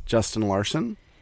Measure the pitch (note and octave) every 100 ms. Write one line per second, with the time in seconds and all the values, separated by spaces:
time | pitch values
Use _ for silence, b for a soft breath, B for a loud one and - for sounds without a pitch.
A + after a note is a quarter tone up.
0 | - A#2 G#2+ A2 G#2 G2 A2 D#3 A3+ -
1 | b b